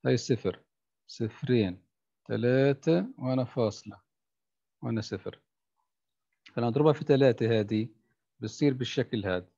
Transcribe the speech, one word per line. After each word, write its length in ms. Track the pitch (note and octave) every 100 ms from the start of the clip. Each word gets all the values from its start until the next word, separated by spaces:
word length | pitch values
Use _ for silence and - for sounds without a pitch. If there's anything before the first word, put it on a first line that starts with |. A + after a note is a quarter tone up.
| B2+
هاي 100 | B2+
صفر، 480 | - A#2 G2 - _ _ _ _ _
صفرين، 760 | - A2 - B2+ B2 F#2+ F#2 _ _ _ _
تلاتة 800 | - G#2+ A#2+ C3 C#3 C#3 D#3+ E3+ A3+ C4+
وأنا 260 | C3 C3
فاصلة 560 | A#2+ C3 A2 - - - _ _ _ _ _ _ _ _
وأنا 180 | B2 A2+
صفر. 400 | G#2+ G2+ - - _ _ _ _ _ _ _ _ _ _ -
فلما 140 | - A#2
أضربها 240 | B2 D3+
في 120 | C#3+
تلاتة 560 | - C3+ C3+ A2+ A2+ A2+
هذه 280 | G#2 A2 A2+ _ _ _ _ _
بتصير 340 | A2 - D3
بالشكل 520 | B2+ A#2 - A#2+ A2+ G2
هذا. 220 | F2+ F2+